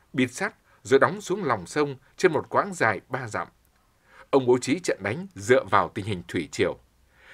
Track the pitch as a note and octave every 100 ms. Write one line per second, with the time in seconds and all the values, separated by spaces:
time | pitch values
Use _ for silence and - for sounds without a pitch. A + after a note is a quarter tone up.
0 | _ C#3 B2+ - G3+ - _ _ G2+ C3+
1 | B2+ G3+ G3 G3 D#3 A2 E2+ D3 C#3+ B2+
2 | _ - F3+ C#3 F#2+ D3 F#3+ F3+ A#2 F#2+
3 | - C3 A#2+ G2+ D#2+ _ _ _ _ _
4 | _ - - C#3+ B2 B2+ B2 F3 - -
5 | G2 C#3+ G3 G2 G2+ C3 F#2+ G#2 E2+ -
6 | G2+ F#2 - F2+ D2+ - F2 - _ _
7 | _ _ -